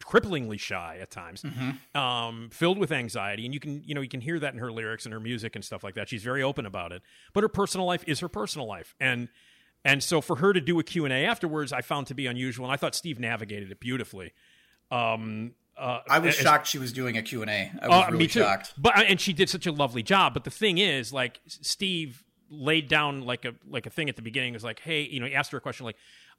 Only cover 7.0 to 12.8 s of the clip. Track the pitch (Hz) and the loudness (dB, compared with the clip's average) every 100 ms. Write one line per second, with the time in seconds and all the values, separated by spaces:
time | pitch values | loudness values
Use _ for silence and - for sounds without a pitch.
7 | _ - - 202 208 185 202 190 180 175 | _ -20 -2 2 2 2 0 2 0 0
8 | - 143 175 208 214 151 113 92 - - | 0 -2 -2 -6 -6 -6 -8 -10 -12 -2
9 | 131 120 120 _ _ _ _ _ 139 139 | 0 0 -4 _ _ _ _ _ 2 2
10 | - 160 - 139 196 185 143 170 151 175 | 4 0 2 2 4 4 2 0 0 -2
11 | 143 131 185 226 165 151 135 127 - 147 | 0 2 2 0 -2 -2 -2 -4 -2 -4
12 | 131 135 127 123 127 120 127 139 | -4 -6 -4 -2 -4 -4 -4 -2